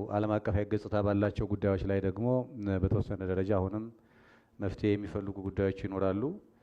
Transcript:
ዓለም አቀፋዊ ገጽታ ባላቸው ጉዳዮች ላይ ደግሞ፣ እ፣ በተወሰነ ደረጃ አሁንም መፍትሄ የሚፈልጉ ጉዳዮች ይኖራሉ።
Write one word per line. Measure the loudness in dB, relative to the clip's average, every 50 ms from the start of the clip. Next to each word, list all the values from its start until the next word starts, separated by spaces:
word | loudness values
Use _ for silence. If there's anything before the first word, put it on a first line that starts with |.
| -2 0
ዓለም | 0 0 2 2
አቀፋዊ | 0 0 0 0 0 0 0
ገጽታ | 0 -2 -2 -2 0 0 0
ባላቸው | 2 4 4 4 2 2 0 -2 -2
ጉዳዮች | -2 -2 0 2 2 2 2 0
ላይ | 0 0 0
ደግሞ፣ | 0 0 -2 0 0 0 0 0 0 -4 -8 -6
እ፣ | -2 0 0 2
በተወሰነ | 2 2 2 0 0 -2 -4 -4 -2
ደረጃ | -2 0 0 2 2 2
አሁንም | 2 2 0 -2 -4 -8 -8 -14 -18 _ _ _ -20 -20 -20 -20 -20 _ _ _ -6
መፍትሄ | -4 -4 -2 0 2 2
የሚፈልጉ | 2 2 0 -4 -6 -4 -4 -4 -8 -6
ጉዳዮች | -6 -4 0 2 2 2 0 -2
ይኖራሉ። | -6 -4 -2 0 2 2 2 2 0 -2 -4 -6 -14 -20 _ _